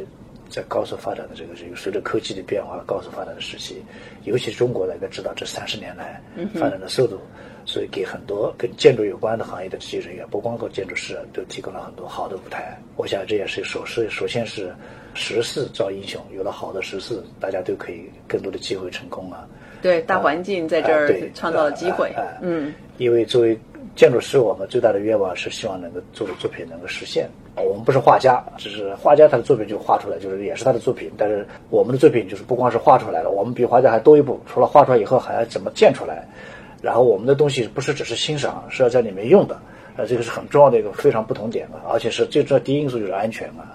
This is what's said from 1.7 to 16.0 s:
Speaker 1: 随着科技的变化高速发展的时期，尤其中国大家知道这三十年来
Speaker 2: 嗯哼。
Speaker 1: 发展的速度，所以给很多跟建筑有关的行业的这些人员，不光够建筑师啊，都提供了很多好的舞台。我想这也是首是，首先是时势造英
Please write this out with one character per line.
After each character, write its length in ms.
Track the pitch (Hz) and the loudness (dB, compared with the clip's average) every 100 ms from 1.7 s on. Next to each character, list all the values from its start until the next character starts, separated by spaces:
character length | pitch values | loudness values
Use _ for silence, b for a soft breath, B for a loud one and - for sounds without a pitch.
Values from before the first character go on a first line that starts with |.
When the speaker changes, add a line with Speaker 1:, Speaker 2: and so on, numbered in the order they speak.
| 87 | -10
Speaker 1:
随 160 | 98 | -6
着 80 | 98 | -6
科 180 | - 110 | -2 -4
技 160 | - | -4
的 80 | 95 | -8
变 220 | - 101 | -4 -4
化 180 | - 90 - | -4 -8 -6
高 160 | 98 | -6
速 100 | - | -6
发 140 | - - | -12 -12
展 100 | - | -12
的 60 | |
时 160 | - - | -12 -12
期， 260 | - - - B B B | -14 -14 -18 B B B
尤 140 | - 123 | -4 -4
其 120 | - | -2
中 220 | - 123 | -2 0
国 160 | 101 92 | 0 -4
大 80 | 92 | -6
家 100 | 95 | -10
知 140 | - | -8
道 120 | 95 - | -10 -10
这 100 | 92 | -10
三 220 | - 104 | -10 -10
十 100 | 110 | -10
年 160 | - 87 | -12 -14
来 240 | 82 - - - | -16 -16 -16 -10
Speaker 2:
嗯 100 | 185 | -8
哼。 60 | 165 | -2
Speaker 1:
发 80 | 113 | -2
展 100 | 95 | -4
的 80 | 92 | -4
速 180 | - 117 | 0 0
度， 140 | 95 - B B B B | -2 -14 B B B B
所 180 | - | -6
以 40 | 101 | -6
给 120 | - | -6
很 160 | 92 85 - | -8 -8 -6
多 260 | 101 113 - | -4 -4 -4
跟 140 | - - | -8 4
建 180 | 147 117 | 6 6
筑 80 | |
有 140 | 104 90 | 0 -2
关 200 | 110 110 | -4 -4
的 60 | |
行 180 | 113 - | -6 -10
业 60 | 95 | -10
的 100 | 95 | -12
这 80 | - | -10
些 140 | 95 | -10
人 160 | 90 - | -10 -12
员， 100 | - | -10
不 100 | 101 | -6
光 180 | 117 117 | -6 -6
够 120 | 104 | -8
建 180 | - 92 | -8 -8
筑 80 | - | -8
师 200 | - - | -10 -10
啊， 40 | - | -12
都 100 | - | -12
提 180 | - - | -12 -12
供 100 | - | -12
了 80 | - | -12
很 120 | - - | -14 -14
多 120 | 87 | -12
好 220 | - - | -10 -8
的 80 | 95 | -10
舞 120 | - | -12
台。 300 | - - - - - | -12 -12 -14 -12 -8
我 100 | - | -4
想 180 | 98 95 | -4 -2
这 80 | 104 | -2
也 100 | 95 | -2
是 160 | - | -6
首 220 | 95 - - | -6 -8 -6
是， 240 | 117 107 | -4 -4
首 180 | - 95 | -4 -4
先 160 | 120 | -4
是 300 | 110 104 90 - B B B | -4 -6 -10 -12 B B B
时 300 | B - 104 | B -4 -2
势 220 | 117 156 120 | -2 -4 -4
造 180 | - 98 | -4 -4
英 100 | 98 | -6